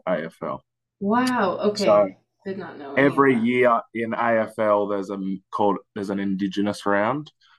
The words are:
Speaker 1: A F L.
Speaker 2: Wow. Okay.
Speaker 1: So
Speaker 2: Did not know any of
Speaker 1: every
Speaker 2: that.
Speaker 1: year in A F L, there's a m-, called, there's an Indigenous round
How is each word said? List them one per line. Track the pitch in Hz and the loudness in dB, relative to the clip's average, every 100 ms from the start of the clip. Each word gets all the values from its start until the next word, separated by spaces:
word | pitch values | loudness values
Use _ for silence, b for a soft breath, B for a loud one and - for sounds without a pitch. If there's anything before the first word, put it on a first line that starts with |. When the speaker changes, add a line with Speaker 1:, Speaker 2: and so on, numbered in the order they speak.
| - | -4
Speaker 1:
A | 85 82 | -4 -6
F | - | -10
L. | 82 67 _ _ _ - | -10 -10 _ _ _ -8
Speaker 2:
Wow. | 196 240 254 247 190 - | -2 0 0 0 -2 0
Okay. | 208 208 202 | -2 0 4
Speaker 1:
So | 208 202 - _ _ 196 | 4 4 -2 _ _ -10
Speaker 2:
Did | 190 | -10
not | 170 - | -12 -14
know | - | -4
any | 131 139 | 2 2
of | |
Speaker 1:
every | 131 139 120 | 4 4 4
Speaker 2:
that. | |
Speaker 1:
year | 117 123 123 117 - 113 | 2 2 4 2 -2 -8
in | 113 | -4
A | 113 117 113 | -2 0 0
F | 107 - | 0 0
L, | 107 104 101 | 2 2 2
there's | 101 95 | -2 -4
a | 98 | -6
m-, | 95 95 _ | -6 -8 _
called, | - 104 92 - 107 | 0 0 0 -4 -8
there's | 98 | -6
an | 98 | -4
Indigenous | 98 95 98 101 104 101 101 | -2 -2 -2 -2 -2 -2 0
round | 101 110 143 151 _ b | 2 2 -2 -6 _ b